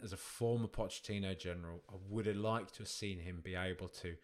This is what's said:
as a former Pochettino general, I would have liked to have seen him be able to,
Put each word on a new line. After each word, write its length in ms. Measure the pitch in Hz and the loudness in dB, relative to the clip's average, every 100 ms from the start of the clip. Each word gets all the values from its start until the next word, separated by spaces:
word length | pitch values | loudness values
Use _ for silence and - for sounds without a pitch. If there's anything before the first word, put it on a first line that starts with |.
as 100 | 107 | -2
a 40 | 95 | -6
former 500 | - - 117 120 113 | -6 2 4 6 4
Pochettino 720 | - 98 - - 104 98 92 | 2 0 -2 -2 0 2 0
general, 440 | 90 87 85 85 - | -2 -2 -4 -8 -8
I 60 | 98 95 | -10 -2
would 180 | 110 107 | 2 4
have 80 | 101 | 4
liked 400 | 107 113 95 - | 4 4 0 -8
to 80 | |
have 40 | 104 | -6
seen 320 | - 101 90 | -2 -2 -2
him 220 | 85 87 | -2 -4
be 120 | 92 90 | -2 0
able 320 | 92 90 92 | 0 0 -4
to, 260 | - 87 82 | -6 -6 -6